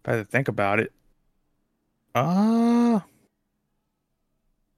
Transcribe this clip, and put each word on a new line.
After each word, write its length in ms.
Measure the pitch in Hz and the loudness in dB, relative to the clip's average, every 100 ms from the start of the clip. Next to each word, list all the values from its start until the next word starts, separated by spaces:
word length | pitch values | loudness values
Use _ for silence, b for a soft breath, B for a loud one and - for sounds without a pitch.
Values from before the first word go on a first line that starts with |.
| - | -6
I 60 | |
had 60 | 117 | -6
to 40 | |
think 240 | 101 120 135 | -4 -4 -4
about 320 | 107 101 107 | -2 0 0
it, 140 | - - _ _ _ _ _ _ _ _ _ _ _ 117 | -2 -8 _ _ _ _ _ _ _ _ _ _ _ -4
uh, 840 | 147 185 214 233 233 240 240 220 - _ _ _ _ _ _ _ _ _ _ _ _ _ _ _ _ | 0 0 2 2 2 2 2 0 -4 _ _ _ _ _ _ _ _ _ _ _ _ _ _ _ _